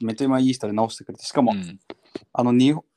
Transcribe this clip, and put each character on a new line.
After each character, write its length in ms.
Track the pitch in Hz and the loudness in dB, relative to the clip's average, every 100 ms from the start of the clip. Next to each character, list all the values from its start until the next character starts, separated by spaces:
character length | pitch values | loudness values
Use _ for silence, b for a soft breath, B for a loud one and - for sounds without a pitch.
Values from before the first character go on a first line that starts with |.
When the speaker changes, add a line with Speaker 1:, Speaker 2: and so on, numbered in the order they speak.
Speaker 1:
め 100 | 113 | -8
っ 20 | 110 | -4
ち 60 | |
ゃ 20 | |
今 160 | 139 131 | 0 2
い 80 | 131 | 0
い 40 | |
人 120 | 127 107 | -2 -4
で 60 | |
直 160 | 107 113 | -4 -4
し 80 | - | -6
て 80 | |
く 80 | - | -18
れ 60 | 90 | -16
て、 60 | |
し 80 | - | -6
か 100 | 127 | 2
も、 100 | 120 | 2
Speaker 2:
う 20 | |
ん。 240 | 104 87 98 _ B B B - | 2 -6 -16 _ B B B -10
Speaker 1:
あ 100 | - | -2
の、 100 | 123 | 2
に-、 220 | 123 131 156 - | 4 4 2 -6